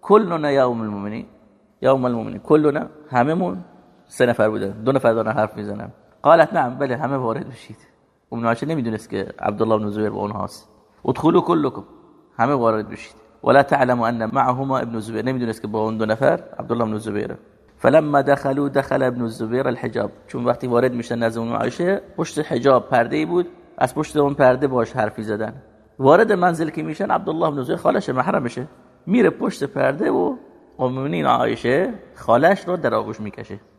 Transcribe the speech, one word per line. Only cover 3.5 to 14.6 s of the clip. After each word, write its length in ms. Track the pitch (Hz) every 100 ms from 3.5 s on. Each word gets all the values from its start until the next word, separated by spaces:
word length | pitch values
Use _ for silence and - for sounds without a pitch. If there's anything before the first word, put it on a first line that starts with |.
| 92 87 - _ _ _
سه 200 | - 123
نفر 240 | 117 110
بودن، 200 | 107 98
دو 220 | 107 113
نفر 220 | 135 127
دارن 180 | 113 110
حرف 260 | 110 107 -
می‌زنن. 340 | 101 104 117 - _ _
قالت: 320 | 143 170 156
«نعم، 220 | 175 127 127
بله، 220 | 139 120
همه 200 | 123 139
وارد 320 | 123 113 -
بشید.» 280 | 123 - 110 _ _ _ _ _
ام 140 | 120 117
عایشه 200 | 117 143
نمیدونست 440 | 160 117 110 -
که 180 | 101 95 -
عبدالله 380 | - 104 113 110
بن 120 | 107
زبیر 200 | 104 107
با 100 | 104
اونهاست. 500 | 101 104 98 - _ _ _ _ -
«ادخلوا 360 | 135 - 175
کلکم، 420 | - 170 143 - - - - _ _ -
همه 160 | 117
وارد 360 | 143 117 110 104
بشید.» 260 | 107 - - _ _
«ولا 200 | - 127
تعلم 380 | 139 143 127 123
ان 240 | 113 120 113
معهما 520 | 131 127 127